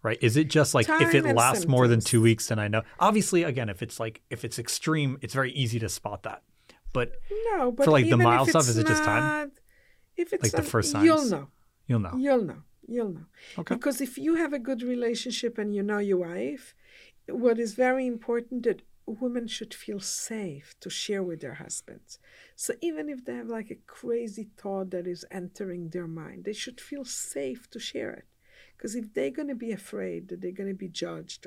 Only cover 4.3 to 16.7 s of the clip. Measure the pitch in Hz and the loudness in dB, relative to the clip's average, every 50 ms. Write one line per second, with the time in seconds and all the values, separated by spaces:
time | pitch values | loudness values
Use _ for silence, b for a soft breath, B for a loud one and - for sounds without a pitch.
4.3 | 127 - - 123 - - 123 - - - - 160 156 156 143 131 131 139 - - | -10 -8 -8 -8 -8 -8 -6 -6 -6 -2 0 0 2 2 2 0 -2 -4 -8 -4
5.3 | 123 135 131 127 123 147 131 110 117 117 110 95 - - - 104 101 95 - 110 | -2 -2 -2 0 -2 -2 -2 -2 -2 -2 -2 -4 -4 -6 -8 -8 -8 -8 -10 -10
6.3 | 104 - _ _ b b b b b b b - - - - - - - - - | -12 -12 _ _ b b b b b b b -4 -2 -2 -2 -2 -4 -6 -6 -4
7.3 | 403 440 453 466 415 349 262 247 233 277 277 160 151 135 - 330 131 120 120 120 | -4 -4 -2 -2 0 0 0 0 2 4 6 6 6 6 6 6 6 6 8 8
8.3 | 120 131 135 - - 160 135 120 113 - - 320 311 311 311 311 302 302 302 302 | 6 6 6 6 4 4 4 4 4 4 4 4 4 4 2 2 2 2 2 2
9.3 | 302 302 302 285 - _ _ _ _ _ _ _ _ _ _ _ _ - 349 - | 0 -2 -4 -6 -10 _ _ _ _ _ _ _ _ _ _ _ _ -6 -4 -2
10.3 | 403 - - 110 - - - - - 110 - - 285 - 311 330 311 311 277 233 | -2 0 0 0 0 0 -2 0 0 2 2 2 4 6 6 6 6 6 4 0
11.3 | 180 143 139 - _ _ _ _ _ _ _ - 123 113 98 87 - 254 262 285 | -2 -2 -6 -10 _ _ _ _ _ _ _ 0 0 0 0 -2 -2 0 2 2
12.3 | 262 240 202 - - - - _ _ _ - - 226 240 226 196 165 165 160 - | 2 2 2 -2 -6 -12 -18 _ _ _ -14 -8 -6 -4 -4 -4 -6 -10 -14 -20
13.3 | B B B B B 180 170 - 247 247 - 285 254 - 277 247 - 269 269 311 | B B B B B -8 -4 -4 -4 -2 -2 -2 -2 -2 -4 -6 -6 -4 0 0
14.3 | 330 330 330 285 285 269 226 269 269 226 247 247 247 240 240 233 240 226 - 254 | 2 2 0 -2 -2 -4 -4 -4 -4 -4 -2 -4 -2 -2 -2 -2 -2 -2 -4 -6
15.3 | 220 - - 233 233 226 208 208 202 202 196 208 208 208 208 202 190 180 175 165 | -6 -4 -4 -4 -4 -4 -4 -2 -2 -2 0 0 0 0 2 2 2 0 0 -2
16.3 | 175 190 226 277 294 254 - - | -4 -4 -4 -6 -6 -8 -12 -20